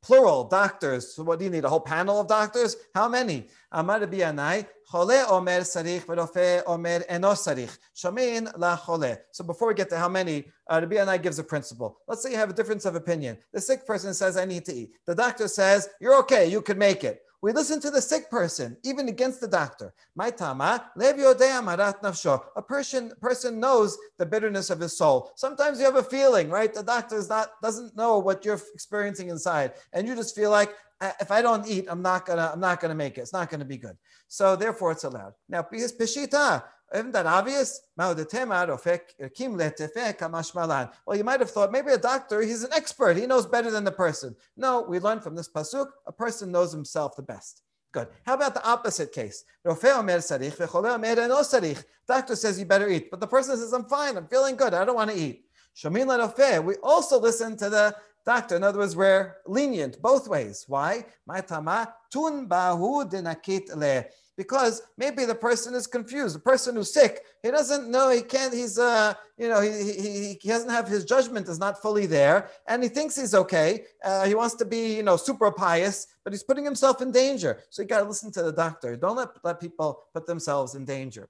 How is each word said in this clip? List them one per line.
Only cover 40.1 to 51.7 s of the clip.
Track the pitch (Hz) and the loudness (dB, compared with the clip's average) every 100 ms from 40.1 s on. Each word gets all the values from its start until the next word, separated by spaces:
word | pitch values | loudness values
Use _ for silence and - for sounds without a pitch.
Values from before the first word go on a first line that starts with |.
| - 165 165 160 180 165 143 123 - - 202 214 | -4 -6 -6 -8 -6 -2 -2 -2 -10 -6 -2 0
might | 269 | 0
have | 240 | 0
thought | - 196 | 2 0
maybe | 247 285 | 0 2
a | 254 | 2
doctor, | 240 262 262 214 | 2 -2 -2 -2
he's | 220 226 | -2 -4
an | 247 | -2
expert. | 311 302 - 226 170 | -2 -4 2 4 4
He | 247 | 4
knows | 262 262 | 2 2
better | 240 233 | 0 0
than | 214 | -2
the | 196 | -2
person. | 185 175 147 135 110 _ - | 0 -2 -2 -10 -14 _ -4
No, | 262 247 | -2 0
we | 202 180 | -2 -2
learn | 190 220 | 0 -2
from | 196 160 | -6 -12
this | 165 | -8
pasuk, | 156 156 269 277 _ - | -8 -6 -4 -6 _ -20
a | |
person | - 226 214 196 | -8 -6 -6 -2
knows | 180 175 | 0 0
himself | 156 143 160 143 - | -2 -8 -6 -6 -8
the | |
best. | 135 117 - - _ _ _ | -16 -16 -16 -20 _ _ _
Good. | - 117 - - | -10 -10 -12 -4
How | 269 | 0
about | 285 | 0
the | 254 220 | -2 0
opposite | 240 233 - 147 | 0 0 -4 -6
case? | - 107 - - _ 175 | -6 -10 -10 -20 _ -4
Doctor | 160 247 269 208 175 160 139 135 147 170 170 214 240 220 226 233 269 302 254 170 | 2 4 4 2 0 0 -4 -4 -6 -4 0 0 -2 0 0 2 2 4 2 0